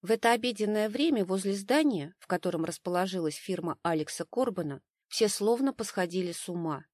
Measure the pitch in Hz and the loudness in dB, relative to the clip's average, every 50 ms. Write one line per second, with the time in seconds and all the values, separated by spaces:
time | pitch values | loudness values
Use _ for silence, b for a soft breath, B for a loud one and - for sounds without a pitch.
0 | - 175 220 220 - 233 233 233 226 247 233 196 214 208 214 214 214 220 208 254 | 2 2 0 4 4 4 4 4 2 -2 -2 0 0 0 2 2 0 0 0 2
1 | 285 339 294 233 196 175 185 196 190 196 196 202 196 - 247 294 311 294 240 175 | 2 4 4 2 2 2 0 0 0 0 -2 -4 0 2 2 4 4 4 2 0
2 | 143 151 - _ - _ 185 175 - 185 175 165 160 160 170 - _ 185 175 175 | -2 -4 -10 _ -6 _ -4 -2 0 -2 -2 0 -2 -2 -4 -6 _ -2 0 0
3 | 185 190 180 185 165 156 151 - - - 190 175 165 170 151 - _ 170 170 156 | 0 0 -2 -2 -2 -2 -4 -4 -6 -6 -6 -4 -2 -4 -6 -2 _ 0 0 0
4 | 151 151 - - 165 _ - - - 247 196 180 170 151 143 135 _ _ _ _ | 0 -4 -6 -8 -8 _ -2 -2 0 0 0 -4 -4 -4 -6 -8 _ _ _ _
5 | _ _ - - 226 208 - - 208 208 233 240 269 269 247 - 220 - - - | _ _ 0 2 2 2 2 2 2 2 2 2 2 -2 0 -2 -8 -6 -2 -2
6 | 185 175 165 185 180 175 170 - - - 175 180 165 160 151 - 156 _ | -2 0 0 -2 -2 -2 -4 -8 -8 -6 -6 -4 -2 -2 -4 -4 -8 _